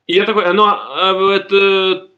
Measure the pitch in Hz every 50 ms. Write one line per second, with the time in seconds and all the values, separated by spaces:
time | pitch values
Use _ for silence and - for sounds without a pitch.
0 | _ - 170 190 202 214 214 202 190 175 180 202 214 208 202 202 110 117 135 151
1 | 180 190 190 185 190 196 196 190 190 - 196 196 196 196 196 190 190 185 185 185
2 | - - _